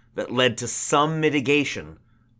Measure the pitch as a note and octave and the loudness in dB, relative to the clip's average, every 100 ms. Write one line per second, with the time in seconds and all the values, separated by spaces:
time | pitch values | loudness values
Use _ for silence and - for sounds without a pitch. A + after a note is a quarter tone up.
0 | _ - - A#2+ B2+ G#2+ A#2+ - - D3 | _ -8 -4 2 2 2 -6 -4 0 2
1 | D3+ D#3 D#3 C#3+ B2 D3 C3+ F#2+ D#2 D#2+ | 2 2 0 0 2 0 0 -6 -12 -18
2 | _ _ _ | _ _ _